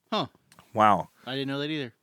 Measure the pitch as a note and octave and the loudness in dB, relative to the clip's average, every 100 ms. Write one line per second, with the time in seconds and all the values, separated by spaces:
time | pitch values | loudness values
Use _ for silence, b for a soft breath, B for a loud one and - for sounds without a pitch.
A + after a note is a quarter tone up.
0 | _ G#3+ D3 _ _ - _ A2 G#2+ F#2 | _ -6 -6 _ _ -20 _ 4 4 4
1 | D#2 _ - C3+ C3+ C#3 D3 D#3 B2 - | 0 _ -10 -8 -6 -6 -6 -6 -10 -14